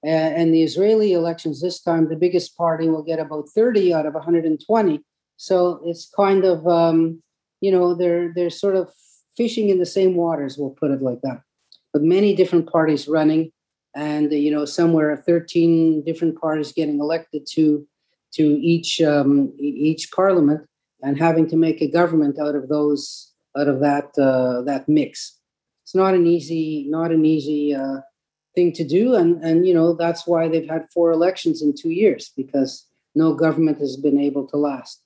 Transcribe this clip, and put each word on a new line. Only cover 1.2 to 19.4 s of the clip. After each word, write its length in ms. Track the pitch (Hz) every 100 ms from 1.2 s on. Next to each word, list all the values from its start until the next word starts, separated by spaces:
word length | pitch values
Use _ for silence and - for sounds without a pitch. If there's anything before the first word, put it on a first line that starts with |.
| 165 165 165 135
this 180 | 175 175
time, 280 | - 165 160
the 60 | 160
biggest 400 | 180 180 175 _
party 300 | 170 160 165
will 140 | 156
get 160 | 151 160
about 300 | 151 156 147
thirty 440 | - 240 214 185
out 120 | 165 151
of 80 | 151
a 40 |
hundred 260 | 165 170 165
and 180 | 151
twenty. 400 | - 226 202 147 _ _ _ _
So 440 | - 185 180 170
it's 260 | 170 170 - -
kind 280 | 196 196
of, 240 | 185 165 160
um, 540 | 170 165 165 165 165 _ _ _ _
you 100 | 196
know, 220 | 185 175
they're, 380 | 175 180 170 175 165
they're 140 | 175
sort 260 | 165 202 190
of 160 | 185 _ _ _ _ _
fishing 340 | 233 233 208
in 80 | 190
the 60 | 175
same 300 | 196 190 180
waters, 420 | 170 156 139 139
we'll 140 | 139
put 180 | - 151
it 120 | 139
like 200 | 131 123
that, 200 | 170 139 _ _ _ _ _
with 80 | 147
many 340 | 156 185 208 175
different 320 | 185 175 160
parties 360 | 170 160 147 143
running. 440 | 156 156 156 160 _ _ _ _ 139
And, 360 | 151 151 151
uh, 40 | 147
you 160 | 147
know, 140 | 151 147
somewhere 520 | - 170 160 151 147
thirteen 840 | - 170 165 170 170 165 160 156
different 360 | 147 165 165 160
parties 320 | 160 156 143
getting 280 | - 151 147
elected 480 | 147 165 165 151 -
to, 340 | - 156 147 147 _ _ _ _
to 100 | -
each, 580 | 151 147 165 170 165 -
um, 500 | 160 147 139 143